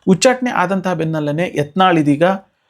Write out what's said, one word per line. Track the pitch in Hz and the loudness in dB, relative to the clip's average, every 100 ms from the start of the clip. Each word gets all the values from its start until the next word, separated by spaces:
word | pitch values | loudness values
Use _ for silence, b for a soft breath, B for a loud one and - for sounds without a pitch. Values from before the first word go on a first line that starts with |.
| - | 0
ಉಚ್ಚಾಟನೆ | 180 254 254 247 | 2 2 0 -2
ಆದಂತಹ | - 180 196 185 | -2 -2 -2 -2
ಬೆನ್ನಲ್ಲೇನೆ | 175 160 156 147 147 180 - | -4 -4 -2 -4 -2 -4 -4
ಯತ್ನಾಳ್ | 143 185 185 170 | -4 0 2 2
ಇದೀಗ | 147 139 170 190 - _ | 2 2 2 0 -8 _